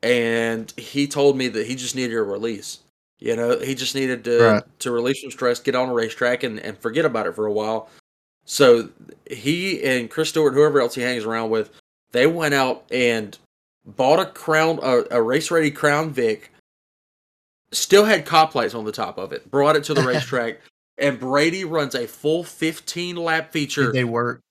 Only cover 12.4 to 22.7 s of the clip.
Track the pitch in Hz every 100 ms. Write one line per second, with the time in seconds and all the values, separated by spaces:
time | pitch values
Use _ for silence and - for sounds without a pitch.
12.4 | 156 139 131 - _ 127 120 113 104 -
13.4 | _ _ _ _ - 104 127 165 185 -
14.4 | - 156 160 160 131 123 110 120 113 139
15.4 | 156 170 151 143 151 147 160 135 117 107
16.4 | - _ _ _ _ _ _ _ _ _
17.4 | _ _ _ - - 202 214 196 147 160
18.4 | 160 139 110 113 107 107 107 90 95 67
19.4 | - 139 143 156 147 147 127 147 135 127
20.4 | 117 - _ _ _ - 139 123 127 139
21.4 | 160 185 180 160 139 127 120 - 147 160
22.4 | 165 - 160